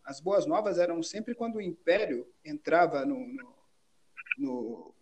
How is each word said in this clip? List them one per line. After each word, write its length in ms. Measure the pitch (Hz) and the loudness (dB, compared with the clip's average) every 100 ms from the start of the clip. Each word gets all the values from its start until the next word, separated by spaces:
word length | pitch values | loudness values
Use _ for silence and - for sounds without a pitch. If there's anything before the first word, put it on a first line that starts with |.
As 160 | - - | -14 -8
boas 260 | 175 196 - | 2 2 4
novas 320 | 180 208 175 | 2 2 2
eram 240 | 175 165 | 2 2
sempre 320 | 160 202 220 | -4 -6 -8
quando 220 | 240 226 214 | -4 -4 -4
o 60 | |
império 680 | 185 165 - 190 214 120 - _ | -6 -4 2 2 2 -4 -6 _
entrava 640 | - 147 - 165 170 143 135 | -10 -8 2 4 6 4 -2
no, 120 | 131 | -4
no, 380 | 123 131 - _ _ _ _ _ _ - - - | -6 -12 -14 _ _ _ _ _ _ -20 -8 -6
no, 580 | - 123 117 85 - _ | -4 -4 -6 -10 -14 _